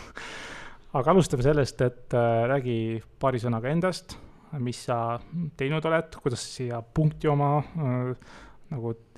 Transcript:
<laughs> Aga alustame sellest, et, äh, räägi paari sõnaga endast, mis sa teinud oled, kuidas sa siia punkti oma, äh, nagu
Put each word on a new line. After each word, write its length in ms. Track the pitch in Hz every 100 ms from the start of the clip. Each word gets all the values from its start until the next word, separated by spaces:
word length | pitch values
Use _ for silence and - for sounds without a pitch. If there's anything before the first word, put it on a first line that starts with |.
| - -
<laughs> 760 | - - - - - - - 143
Aga 120 | 127
alustame 340 | 185 151 139 127
sellest, 340 | 151 131 - 123
et, 280 | - -
äh, 300 | 123 117 113 117
räägi 260 | 139 123 117 113 113 - -
paari 200 | 135 127
sõnaga 320 | 120 113 123
endast, 460 | 165 185 175 - - - - - 151
mis 240 | 123 120 -
sa 300 | 117 117 120 - 165 160 -
teinud 280 | 135 156 160
oled, 320 | 160 165 -
kuidas 240 | 143 120
sa 160 | - -
siia 220 | 123 120
punkti 500 | 113 - 156 151 156
oma, 240 | 143 143 147
äh, 720 | 143 170 135 123 127 123 - - - - - 143
nagu 160 | 117 117 -